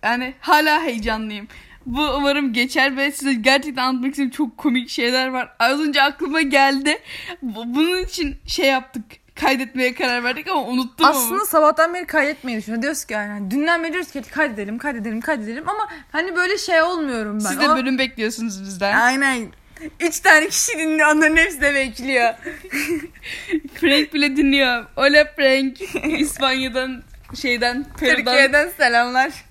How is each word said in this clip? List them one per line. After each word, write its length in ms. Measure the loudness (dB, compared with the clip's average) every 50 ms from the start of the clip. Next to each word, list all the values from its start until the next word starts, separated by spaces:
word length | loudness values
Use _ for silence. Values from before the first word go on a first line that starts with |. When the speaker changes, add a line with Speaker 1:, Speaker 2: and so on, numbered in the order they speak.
Speaker 1:
Yani 320 | 0 -2 -2 -2 -4 -8 -10 _
hala 420 | 0 2 4 4 4 4 2 2
heyecanlıyım. 640 | 0 -2 -4 -4 -4 -4 -4 -4 -6 -8 -10 -10 -12 -16 -20 -20 -20 -20 -20 -16 _
Bu 140 | -6 -2 -2 0 0 0
umarım 360 | 2 2 2 2 2 0 0
geçer 440 | 0 0 0 0 2 2 2 2 2
ve 160 | 0 -2 -2
size 220 | -2 -2 -2 -2 -2
gerçekten 480 | 2 4 4 4 4 2 -2 -4 -2
anlatmak 280 | -2 0 0 0 -2 -4
istediğim 200 | -2 -2 -4 -4
çok 260 | -2 -4 -4 -4 -4 -4
komik 300 | -2 0 0 0 -2 -4
şeyler 380 | -4 -2 0 0 2 0 0 0
var. 280 | -2 -4 -6 -6 -2 _
Az 220 | 2 2 2 2
önce 220 | 0 0 2 4
aklıma 380 | 2 2 2 -2 -6 -2 0 0
geldi. 560 | 0 2 4 4 4 4 2 0 0 0 -2 -2 -4 -16 -16 -16 -14 -14 -14 -10
Bu-, 320 | -10 -10 -8 -8 -8 -4 0
bunun 300 | 2 2 2 2 -2 -4
için 320 | -6 -4 -4 -4 -4 -6 -10 _
şey 200 | -8 -4 0 2
yaptık. 380 | 2 2 0 -2 -6 -14 -14 -14 _ -20 _ _ _ _ -2
Kaydetmeye 540 | 0 0 0 0 -2 -6 -4 -2 -2 -2 -2
karar 300 | -2 -2 -2 -2 -2 -2
verdik 240 | -2 -4 -4 -6 -4
ama 160 | -2 -2 -2
unuttum 400 | -2 -2 -4 -4 -4 0 4 4
ama. 120 | 4 4 4
Speaker 2:
Aslında 260 | -2 -2 -2 -2 -2
sabahtan 480 | 2 2 4 4 6 4 4 2 0 0
beri 120 | -6 -8
kaydetmeyi 520 | -2 0 0 0 0 -2 -6 -6 -6 -6 -6
düşünüyoruz. 240 | -6 -6 -6 -4
Diyoruz 220 | -2 -4 -4 -4 -6
ki 80 | -6 -6
yani, 360 | -6 -6 -6 -8 -8 -6 -4
dünden 320 | -2 0 2 2 2 0
beri 100 | 0 -2
diyoruz 200 | -4 -4 -6 -6
ki 60 | -10 -12
"Hadi 100 | -12 -8
kaydedelim, 480 | -2 0 0 0 0 -6 -8 -8 -8 -6
kaydedelim, 420 | -6 -6 -6 -6 -6 -6 -6 -6
kaydedelim." 480 | -2 -4 -4 -4 -4 -8 -8 -8 -6 -6
Ama 200 | -4 -4 -6 -8 -10 -18 -20 _
hani 240 | -6 -4 -4 -2 0
böyle 220 | 0 0 0 0 -2
şey 240 | -2 0 2 2
olmuyorum 560 | 2 2 0 -2 -4 -4 -4 -4 -6 -4 -6 -4 -2
ben. 40 | -2
Speaker 1:
Siz 120 | 0 0
de 80 | 2 2
Speaker 2:
O 60 | 2
Speaker 1:
bölüm 220 | 2 2 -2 0 0
bekliyorsunuz 640 | -2 -4 -2 -4 -6 -4 -4 -4 -6 -8 -8 -8
bizden. 340 | -12 -12 -6 -2 -2 2 2
Speaker 2:
Aynen. 520 | 4 4 4 4 4 2 0 0 -2 -6 -10 -14 -20 _ -20 -20 -16 -16 -16 -8 -2
Üç 200 | -2 -2 -2 2
tane 280 | 4 6 6 6 4 2
kişi 300 | -2 -2 -2 -2 -2 -2
dinliyor, 300 | -2 -2 2 2 4 4 4
onların 220 | 4 4 4 4
hepsi 240 | 4 2 2 0 -2
de 140 | 0 0 2
bekliyor. 600 | 0 -2 -2 -4 -8 -6 0 2 2 2 2 0
Speaker 1:
<laughs> 1400 | -4 -12 -14 -14 -14 -16 -10 -8 -6 -4 -4 -4 -4 -6 -10 -16 -18 -16 -14 -14 -14 -8 -4 -4 -4 -4 -6 -8
Frank 400 | 0 2 2 4 2 2 0 -2
bile 220 | 0 0 0 2
dinliyor. 480 | 2 2 4 4 4 2 2 0 -2 -4 -8 -4
Hola 300 | 2 2 6 6 6 4 4 0
Frank. 400 | 2 2 4 4 4 0 -2 -4 -8 -14 -8 -8 -6 -4 -2 -2 0
İspanya'dan, 840 | -2 -2 -2 -2 0 0 0 0 -2 -4 -4 -4 -4 -4 -8 -12 -16 -20 -20 -20 -20 -16 -14 -6
şeyden, 460 | -2 -2 0 0 0 0 -2 -2 -6 -8 -6 -2
Peru'dan. 240 | 2 2 2 2 2
Speaker 2:
Türkiye'den 440 | 2 4 4 4 6 4 2 2 0
selamlar. 640 | 0 0 0 2 4 2 2 2 2 0 0 0 -2 -12 -20 -20